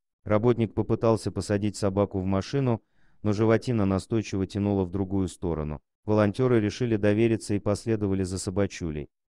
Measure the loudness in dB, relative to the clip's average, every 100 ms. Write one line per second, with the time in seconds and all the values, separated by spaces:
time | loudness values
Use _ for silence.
0 | _ _ -2 2 2 2 0 -2 -2 2
1 | 2 2 0 -6 -2 0 -2 -2 -2 0
2 | 0 0 -2 -2 -2 -2 0 -2 _ _
3 | _ _ -2 2 4 4 2 0 2 0
4 | 0 -4 -2 -4 -2 -2 0 0 0 -2
5 | -2 -2 -4 -4 -4 -2 -4 -8 _ _
6 | 0 2 2 2 2 4 2 -2 -2 2
7 | 2 4 4 2 -2 -2 0 -2 -2 -2
8 | 0 0 -2 -4 -4 -2 -2 -2 -6 -6
9 | -10 _